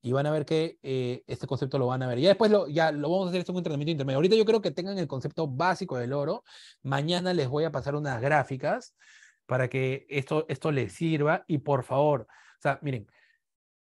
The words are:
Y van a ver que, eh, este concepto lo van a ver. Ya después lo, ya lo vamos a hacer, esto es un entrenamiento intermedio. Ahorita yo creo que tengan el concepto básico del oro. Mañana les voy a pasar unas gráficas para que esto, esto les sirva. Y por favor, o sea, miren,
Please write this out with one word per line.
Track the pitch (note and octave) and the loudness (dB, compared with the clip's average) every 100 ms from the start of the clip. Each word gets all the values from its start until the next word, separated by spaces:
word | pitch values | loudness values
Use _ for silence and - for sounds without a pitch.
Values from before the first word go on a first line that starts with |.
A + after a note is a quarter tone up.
Y | A#2+ | 0
van | C3 D3+ | 0 2
a | |
ver | D#3 | 0
que, | D3 D#3+ E3 - | 0 0 0 -6
eh, | C#3 C3 B2 B2 - | -4 -2 -2 -6 -8
este | - C3+ | -10 -4
concepto | C3 C#3 C#3 | -4 -2 0
lo | B2 | 0
van | B2+ | 0
a | B2+ | -2
ver. | A#2+ | 2
Ya | E3+ | 4
después | G3 G#3+ | 6 6
lo, | G#3 D3 | 4 4
ya | D3+ D#3+ | 2 2
lo | D3 D#3+ | 2 0
vamos | F#3 F#3 | 0 0
a | |
hacer, | F3+ | -2
esto | F3 | -4
es | |
un | F3+ | -4
entrenamiento | E3+ C#3+ D3 | -2 -2 -2
intermedio. | D#3+ C3+ C3+ | -2 0 2
Ahorita | F3+ A3 | 4 6
yo | |
creo | G#3 A3 | 6 4
que | F#3+ | 2
tengan | D#3 F#3 G3 | -4 -6 -4
el | D#3+ | -4
concepto | C3+ D3 - D#3 | -4 -6 -4 -4
básico | B2+ F3 F3+ F#3 B2+ | 0 0 0 -2 -4
del | A#2+ | -2
oro. | C#3+ C#3+ A3 _ - - - | -2 -2 -4 _ -20 -20 -12
Mañana | C#3 C3+ D3+ F3 F#3 | -4 -2 0 0 0
les | F3+ C3 | 0 0
voy | C#3+ | 0
a | D#3+ | -2
pasar | D3 C#3 | -2 -4
unas | D3 D3 B2 | -4 -4 -2
gráficas | C3+ D3+ B2+ C3 D3 A3+ - _ - - - _ - | 2 2 2 -4 -4 -4 -6 _ -20 -20 -20 _ -4
para | B2+ B2+ | -2 0
que | C3+ C3 C3+ - | 0 -2 -4 -4
esto, | C#3+ B2+ D#3 D#3 | -6 -2 -4 -2
esto | C#3+ D#3+ | -4 -2
les | C#3+ A2+ | -2 -4
sirva. | - E3 D#3 D3 F3+ - | -4 -2 0 2 0 0
Y | D3+ | -4
por | - C#3 | 0 -2
favor, | - C3 D3+ C#3 | 0 2 2 2
o | A2+ - - _ | -4 -20 -20 _
sea, | D3+ C3 | -2 -2
miren, | D3 B2+ G#2 _ _ _ _ _ _ _ | -4 -6 -10 _ _ _ _ _ _ _